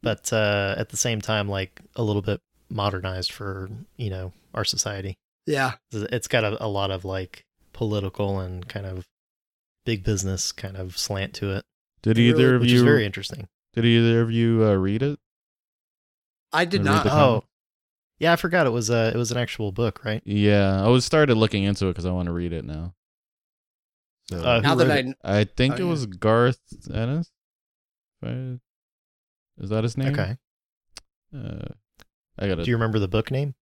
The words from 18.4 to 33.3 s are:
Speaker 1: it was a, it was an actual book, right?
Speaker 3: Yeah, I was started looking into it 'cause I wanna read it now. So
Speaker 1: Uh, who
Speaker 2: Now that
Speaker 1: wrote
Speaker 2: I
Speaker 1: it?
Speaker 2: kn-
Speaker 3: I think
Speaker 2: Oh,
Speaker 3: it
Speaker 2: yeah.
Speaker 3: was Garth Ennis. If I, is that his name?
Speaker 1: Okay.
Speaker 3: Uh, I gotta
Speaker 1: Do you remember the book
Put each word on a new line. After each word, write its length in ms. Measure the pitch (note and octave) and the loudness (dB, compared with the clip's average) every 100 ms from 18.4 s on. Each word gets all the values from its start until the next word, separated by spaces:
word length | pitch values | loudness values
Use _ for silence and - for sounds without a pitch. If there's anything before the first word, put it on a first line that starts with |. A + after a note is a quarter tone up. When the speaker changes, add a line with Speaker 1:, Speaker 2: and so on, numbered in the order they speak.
| F3 F3 C#3+ | 2 2 2
Speaker 1:
it 40 | |
was 180 | A#2 A2 | 2 2
a, 200 | A#2 A2+ | 2 2
it 80 | A2+ | 0
was 140 | A#2 | -2
an 60 | A#2+ | -2
actual 340 | A#2+ - G#2+ | -4 -4 -6
book, 320 | G2 A#2 - | -2 -4 -4
right? 180 | A2 G#2+ - | -6 -6 -2
Speaker 3:
Yeah, 580 | G#2 G#2 G#2 G2 F#2+ | 2 4 6 4 2
I 40 | G2+ | 4
was 180 | B2+ - | 4 4
started 300 | D#3 D3 A2+ | 2 4 4
looking 280 | A2 G#2 | 4 2
into 240 | G2 G2 F#2+ | -2 0 -2
it 80 | F2 | -2
'cause 100 | F2+ | -4
I 60 | |
wanna 200 | F2+ F2 | -2 -4
read 200 | E2+ F2 | -4 -4
it 120 | E2 A1+ | -6 -8
now. 280 | D#2 F2 F2 _ _ _ _ _ _ _ _ _ _ _ _ - | -10 -10 -14 _ _ _ _ _ _ _ _ _ _ _ _ -12
So 100 | F2+ | -4
Speaker 1:
Uh, 140 | E2 A#2 | 0 2
who 40 | |
Speaker 2:
Now 140 | B2 D#3+ | 2 4
that 100 | - | 4
Speaker 1:
wrote 60 | |
Speaker 2:
I 40 | C#3+ | 4
Speaker 1:
it? 60 | |
Speaker 2:
kn- 120 | B2+ C#3 | 0 -6
Speaker 3:
I 200 | - G2+ | -2 0
think 300 | G#2+ - C3 | 0 0 0
Speaker 2:
Oh, 40 | - | 0
Speaker 3:
it 20 | |
Speaker 2:
yeah. 60 | F3+ | -2
Speaker 3:
was 160 | D#3+ A#2 | -2 -6
Garth 520 | F#2 A2 A2+ A#2+ C3 _ - - | -2 2 4 4 0 _ -20 -10
Ennis. 400 | - A#2 D3 E3+ _ _ _ _ _ _ _ _ _ | -6 -2 -4 -6 _ _ _ _ _ _ _ _ _
If 80 | - | -10
I, 300 | B2 C3 B2 _ _ _ _ _ _ _ _ _ _ | -8 -10 -12 _ _ _ _ _ _ _ _ _ _
is 60 | G2 | -4
that 120 | G#2+ | -2
his 140 | A2+ A2+ | -2 -2
name? 160 | C3+ | -2
Speaker 1:
Okay. 240 | C#3+ F#2+ A#2+ _ _ _ _ _ - _ _ _ C#3+ | -2 -2 -6 _ _ _ _ _ -20 _ _ _ -14
Speaker 3:
Uh, 300 | G#2+ - - - _ _ - _ _ - | -12 -10 -12 -14 _ _ -20 _ _ -6
I 100 | G2 | -4
gotta 160 | F2 | -2
Speaker 1:
Do 60 | E2+ | 0
you 60 | A#2 | 0
remember 240 | A2+ A2 | 0 0
the 80 | G2 | 0
book 240 | A2 - | 0 -2